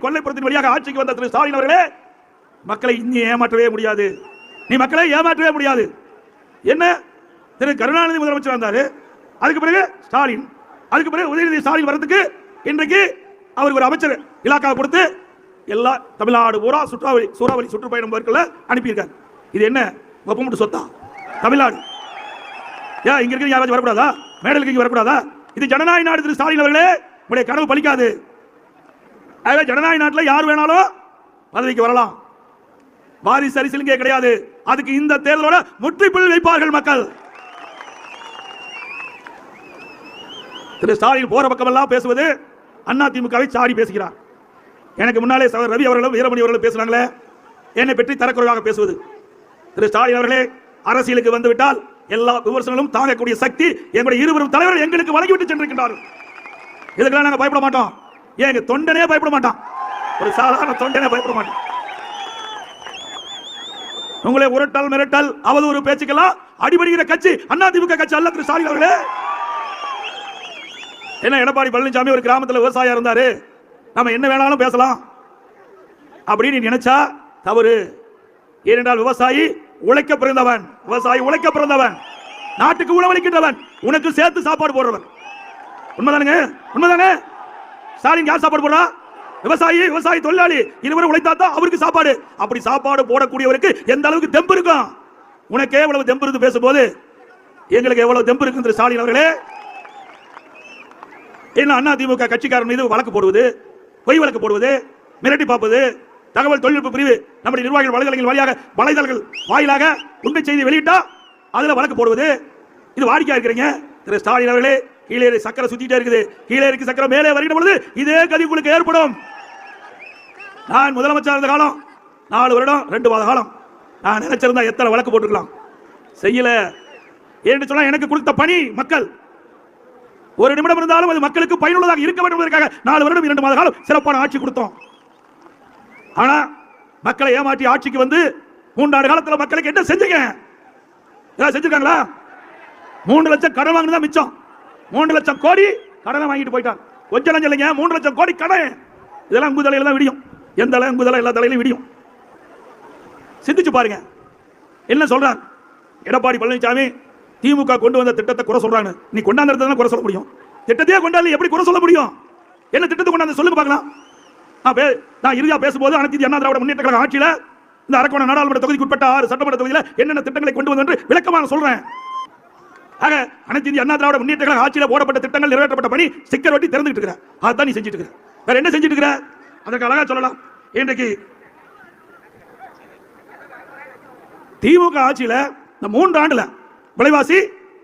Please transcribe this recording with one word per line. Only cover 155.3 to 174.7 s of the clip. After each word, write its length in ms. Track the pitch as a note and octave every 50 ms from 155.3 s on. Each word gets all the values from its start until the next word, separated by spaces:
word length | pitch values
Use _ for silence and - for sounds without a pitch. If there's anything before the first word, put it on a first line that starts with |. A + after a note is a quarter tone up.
| A3+ - - - - - _ _ _ _ _ _ _ _ - -
எடப்பாடி 300 | B3+ C4 - B3+ B3 A#3+ A3
பழனிசாமி. 440 | A#3+ B3+ B3 A#3+ A#3 B3 C4 C4+ B3+ B3 - - - - - - - _ _ -
திமுக 300 | C4+ C#4+ C#4+ C#4 - B3+ A#3
கொண்டு 180 | A3+ A#3+ B3+ B3+
வந்த 120 | B3 B3 A#3 A3+
திட்டத்தை 260 | G#3 A3+ B3 B3 A#3
குறை 140 | - A3+ B3 -
சொல்றாங்க, 280 | A3 A3+ A3 G#3 F#3+ E3+ - - - -
நீ 60 | G#3+ -
கொண்டாந்துறதுனா 500 | G3 G#3 C4+ D4 C#4 C4+ B3 C4 C4+ C#4 A#3
குறை 100 | A#3+ A#3
சொல்ல 140 | A#3 A#3 -
முடியும், 220 | G#3 F#3+ F#3+ - - - - - - - - - -
திட்டத்தையே 320 | - D4 D#4+ E4 F#4+ G4 E4
கொண்டாந்து 300 | E4+ E4+ F4 F4 E4+ D4+
எப்படி 140 | C#4+ F4+ F4
குறை 140 | D4+ F4 F4+ F4
சொல்ல 120 | F4 F4 F4+
முடியும்? 260 | E4+ F4 D#4 C4 - - - - - _ _ _ _ _ _ _ _ -
என்ன 100 | C#4+ F4 -
திட்டத்தை 200 | - - F4+ F4 E4
கொண்டாந்து 240 | E4 D#4+ D#4 D4 -
சொல்லுங்க 180 | D4+ F4+ E4+ D4+
பார்க்கலாம். 260 | D4 C#4 C#4+ D#4 D4 - - - - - - - - - _ - - - - - -
நான் 120 | C4 B3+ B3
பே-, 180 | C#4+ C#4+ B3 - - - - - -
நான் 140 | C4+ C4 B3
இறுதியா 180 | C#4+ D#4 D#4 C#4+ C4
பேசும்போது 320 | C#4+ C4 C4+ C4+ C#4 D#4+ D4+
அனைத்து 180 | C#4 C#4+ C#4+ C#4+
இந்திய 120 | C4+ B3+
அண்ணா 100 | D4 C#4+
திராவிட 180 | C4+ C4+ C4+ C4
முன்னேற்ற 220 | B3+ C#4 C#4+ C#4+ C4+
கழக 160 | C4 B3 A#3
ஆட்சியில 260 | C4+ D4 - C#4 C#4+ E4+ D#4+ - - - - _ _ _ _ _ _ -
இந்த 80 | C4+ B3
அரக்கோணம் 300 | B3+ C#4 C#4 C#4+ C4+ B3+
நாடாளுமன்ற 300 | C#4 D4 C#4+ C#4+ C#4 C4 B3+
தொகுதிக்கு 220 | C4 D4 C4+ C#4
உட்பட்ட 200 | - C#4 C4 C#4 C4 C4
ஆறு 140 | C#4 B3+ A3+
சட்டமன்ற 260 | B3 B3+ C#4+ C#4+ C4 A#3+
தொகுதியில 220 | B3+ C4 C4+ D#4 - - - -
என்னென்ன 220 | C4 D4 D4+ D4 -
திட்டங்களை 280 | C4+ C4 D4+ D4 C#4 C4
கொண்டு 160 | - D4 C#4
வந்து 120 | C#4+ C4+ C#4
என்று 100 | C#4+ - - - -
விளக்கமாக 380 | C#4+ F4 F4+ F#4 E4+ D#4+ D4 B3 C4
சொல்றேன். 260 | D#4 D4+ C#4 A#3+ - - A#5 B5 - - C6 C6 C6 C6+ - - _ _ _ _ _ - - - - - - - - -
ஆக 80 | C#4 D4+ C#4+ B3 - - - _ -
அனைத்து 200 | A3+ D4 C4 C#4+
இந்திய 140 | C#4+ C#4 B3
அண்ணா 100 | C#4 D4+ C#4+
திராவிட 200 | C#4+ C#4+ C#4 C4+
முன்னேற்ற 220 | A#3+ C#4 D4+ A#3 C#4+
கழக 180 | C#4+ D4 A#3 B3+
ஆட்சியில 220 | C#4+